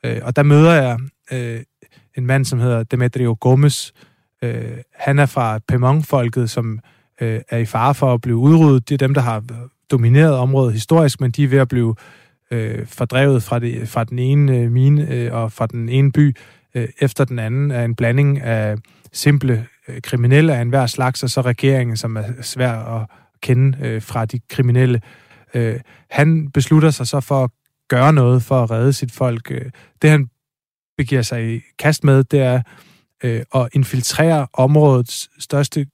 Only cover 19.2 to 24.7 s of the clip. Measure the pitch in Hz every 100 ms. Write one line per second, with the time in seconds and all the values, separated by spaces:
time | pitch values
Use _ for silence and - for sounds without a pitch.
19.2 | 147 143 131 113 117 _ - 120 - 123
20.2 | 120 139 160 123 120 135 127 - 127 123
21.2 | 131 - 123 117 135 135 120 110 113 110
22.2 | 104 123 113 127 127 113 113 113 110 _
23.2 | _ _ - 127 135 131 127 110 - 120
24.2 | 110 120 _ - 123